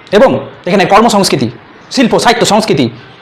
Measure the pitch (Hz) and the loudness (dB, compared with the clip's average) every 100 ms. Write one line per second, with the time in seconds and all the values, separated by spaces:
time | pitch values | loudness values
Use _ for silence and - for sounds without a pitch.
0 | - 202 262 127 - - - 190 175 196 | -4 2 2 0 -8 -12 -4 -2 2 2
1 | 226 202 190 156 113 - - - - - | 2 0 0 -2 -4 -8 -20 -20 -10 -2
2 | 240 185 226 226 180 208 - - 120 - | 0 0 0 0 0 0 0 -2 -2 -4
3 | - - | -18 -10